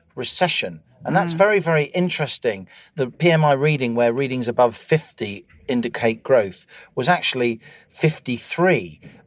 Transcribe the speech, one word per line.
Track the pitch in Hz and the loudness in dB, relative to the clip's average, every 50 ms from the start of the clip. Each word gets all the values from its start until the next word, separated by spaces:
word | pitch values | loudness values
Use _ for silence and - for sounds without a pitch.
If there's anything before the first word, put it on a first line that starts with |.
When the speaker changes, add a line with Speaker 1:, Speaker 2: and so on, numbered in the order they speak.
| _ _ - | _ _ -12
Speaker 1:
recession. | - 120 - - - 185 175 - - - 92 85 80 _ _ _ - - | -8 -6 -4 0 0 0 0 0 -2 -4 -6 -8 -12 _ _ _ -10 -6
And | - - | -2 0
that's | 180 175 170 165 | 0 0 0 2
Speaker 2:
Mm. | 165 | 2
Speaker 1:
very, | 196 214 214 202 | 4 4 4 2
very | 147 165 165 151 147 | 2 2 0 0 0
interesting. | - - 180 180 180 - - 151 - - - - 123 104 98 - - - - - _ - | -2 -2 -2 -2 -2 -2 -4 -4 -4 -4 -2 -2 -2 -4 -4 -10 -18 -20 -20 -20 _ -4
The | - 131 120 | -4 -4 -4
P | - - 156 175 | -2 2 2 4
M | 165 156 156 | 4 6 4
I | 147 | 4
reading, | 143 135 143 156 151 135 131 117 117 | 4 4 2 0 0 0 -2 -2 0
where | 117 120 117 | 2 2 2
readings | 117 131 139 127 131 127 120 113 | 2 0 -2 -2 -2 -4 -4 -2
above | 117 - 123 120 113 | 2 2 2 2 2
fifty | - - - 160 156 - - - - 113 104 101 101 - _ _ - - | -2 -2 0 0 0 0 -4 -10 -8 -8 -8 -8 -12 -14 _ _ -14 -6
indicate | - 127 123 117 120 - - 123 113 113 113 | -4 -2 -2 -2 -4 -4 0 0 0 -2 -2
growth, | - - 135 120 104 95 87 - - _ - - - _ - | 0 2 2 4 2 0 -6 -12 -20 _ -20 -20 -20 _ -8
was | 127 127 156 | -4 0 0
actually | 180 165 - - - 127 123 120 113 113 - - - - _ _ | 0 0 0 -4 -2 -2 -2 -2 -2 -4 -10 -20 -20 -20 _ _
fifty-three. | - - - 156 156 - - - 123 117 - - - - 175 185 170 117 92 82 76 - - - - - _ | -8 -2 0 0 0 -2 -6 -6 -6 -6 -6 -8 -2 0 2 2 2 0 -2 -6 -14 -18 -20 -20 -20 -18 _